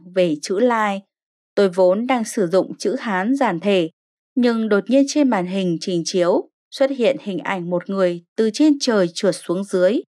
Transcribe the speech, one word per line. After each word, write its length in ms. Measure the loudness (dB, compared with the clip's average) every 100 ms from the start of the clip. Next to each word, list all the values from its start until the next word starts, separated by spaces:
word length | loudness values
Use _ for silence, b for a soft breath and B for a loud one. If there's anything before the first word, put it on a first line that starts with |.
| -6 -2
về 200 | 0 -2
chữ 180 | -4 0
Lai, 420 | 0 0 -2 -4 -10 _ _ _ _ 0
tôi 140 | 0
vốn 380 | 4 2 2 0
đang 160 | -2
sử 240 | -2 -2 0
dụng 300 | 0 0 -4
chữ 180 | -4 -4
Hán 360 | -4 -4 -2 0
giản 240 | 0 -2
thể, 300 | 0 0 0 -6 _ _ _ 0
nhưng 340 | 0 0 0
đột 140 | 0 2
nhiên 180 | 2 4
trên 220 | 2 2
màn 160 | 2 -2
hình 320 | -2 -2 -2
trình 200 | -2 -4 -2
chiếu 440 | 0 2 0 -2 _ _
xuất 180 | -2 -2
hiện 280 | 0 0 0
hình 180 | -4 -8
ảnh 300 | -6 -6 -4
một 200 | -4 -4
người 340 | 0 0 -2 -8 -2
từ 140 | -2
trên 240 | 2 2 2
trời 280 | 2 2 0
trượt 220 | 0 -2 -2
xuống 280 | -4 -6
dưới. 380 | -2 0 2 0 -6